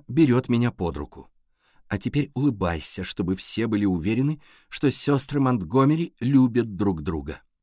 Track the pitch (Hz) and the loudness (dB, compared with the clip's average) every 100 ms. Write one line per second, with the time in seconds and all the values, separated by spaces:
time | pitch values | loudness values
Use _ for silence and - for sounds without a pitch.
0 | - 127 151 123 127 117 120 - 87 71 | -2 2 4 4 2 0 0 -2 -6 -6
1 | 71 - - _ _ _ _ _ - 98 | -10 -14 -20 _ _ _ _ _ -8 -6
2 | 123 147 143 - 143 104 87 82 - - | -4 -2 -4 0 -2 0 -2 -2 -6 -8
3 | 92 - 90 95 - - 113 107 101 90 | -8 -6 -4 -2 -4 -2 -2 0 0 0
4 | 87 113 139 156 _ _ _ - 143 - | 0 0 0 -4 _ _ _ -2 -2 0
5 | - 139 - 143 131 123 80 123 135 160 | 0 0 0 0 2 0 0 2 4 4
6 | 170 - 120 139 127 117 113 92 101 82 | -2 -4 2 4 4 2 -2 0 -2 0
7 | 76 82 71 69 _ _ | -4 -6 -8 -14 _ _